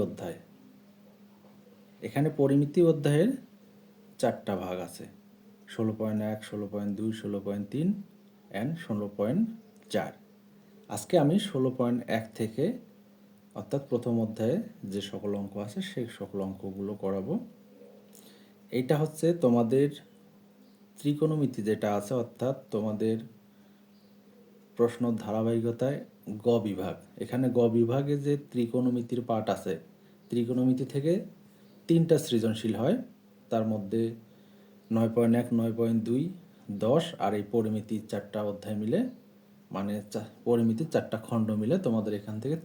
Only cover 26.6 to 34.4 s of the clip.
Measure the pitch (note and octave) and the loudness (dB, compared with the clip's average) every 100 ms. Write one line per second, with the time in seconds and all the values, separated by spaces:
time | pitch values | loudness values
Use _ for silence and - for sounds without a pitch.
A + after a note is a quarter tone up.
26.6 | G#2 F2+ F#2 - - - G2+ B2+ C3+ A2+ | 2 -4 -4 -8 -12 -10 -4 0 2 4
27.6 | A#2 A2+ A#2 C3 C#3+ C#3+ C#3 D3 - B2 | 4 4 4 2 0 0 0 -2 -2 -2
28.6 | A#2 B2+ B2+ B2 A#2+ A#2+ A#2 A2 G#2+ F#2+ | 0 0 2 0 -2 -4 0 0 0 -2
29.6 | G2 E2 - - - - - A#2+ A#2 B2 | -2 -6 -8 -20 -20 -20 -4 -2 0 2
30.6 | B2+ B2+ C3 C#3+ D3+ F#3 - - - - | 2 2 0 0 2 0 -2 -14 -20 -20
31.6 | - - - E3 E3 D3+ - A#2 A2+ A2 | -20 -6 4 4 6 4 4 0 2 0
32.6 | A2+ G#2+ B2+ B3 - - - - - A2+ | -2 0 2 0 -2 -16 -20 -20 -4 -2
33.6 | A2 G#2+ G2 A2+ A2+ A#2 - - | 0 -2 -2 -2 -2 -4 -16 -20